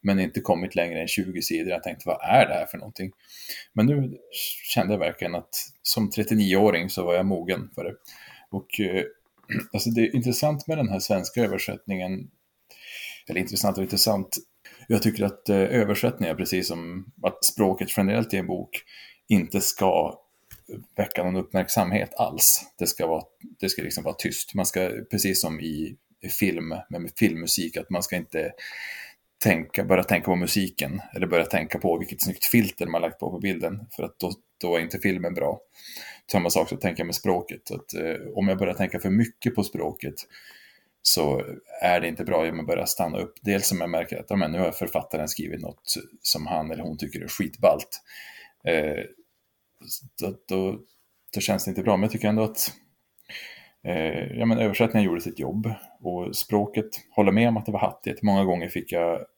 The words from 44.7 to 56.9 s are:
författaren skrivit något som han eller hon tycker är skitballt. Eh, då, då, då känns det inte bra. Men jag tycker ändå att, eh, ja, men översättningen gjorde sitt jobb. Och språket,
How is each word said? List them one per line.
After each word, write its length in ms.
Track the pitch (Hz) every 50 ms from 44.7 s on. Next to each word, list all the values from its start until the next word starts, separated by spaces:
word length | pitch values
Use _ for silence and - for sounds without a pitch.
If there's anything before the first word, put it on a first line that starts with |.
författaren 560 | - - 90 87 - 78 - - - 78 78 78
skrivit 340 | - - 76 - - -
något 340 | - - - _ _ - - - - - - -
som 260 | _ - - 78 78 78
han 240 | 85 78 78 78
eller 120 | 80 78 80
hon 140 | 85 78 76
tycker 240 | - - - 71
är 60 | - 73
skitballt. 720 | - - 95 80 - - - 92 78 76 - - - - _ _ - - - - - - - - _ _ _ -
Eh, 360 | 85 80 76 78 73 - - - - _ _ _ _ _ _ _ _ _ _ _ _ _ - - - - 135 127 _ -
då, 160 | - 95 95 - _ -
då, 320 | 95 95 95 95 104 110 - _ _ _ _ _ _ _ _ - -
då 60 | 104
känns 240 | - - 104 98 -
det 40 | 101
inte 140 | 92 92 95
bra. 140 | 110 101 92
Men 60 | 101
jag 80 | 110
tycker 160 | - 107 - 107
ändå 160 | 107 110 110
att, 300 | 107 - - - - - - _ _ _ _ _ _ _ _ _ _ - - - - - - - _ _ _ _
eh, 540 | - 87 82 80 80 76 82 - 95 - 120
ja, 60 | 117
men 140 | 117 113 110
översättningen 460 | 110 107 98 - 117 113 - 110 104
gjorde 160 | 92 82 85
sitt 180 | - - 80 -
jobb. 340 | 71 65 - 104 110 117 110 - - - - _
Och 340 | - 92 90 90 90 - -
språket, 540 | - - - - 104 101 104 - 110 107 -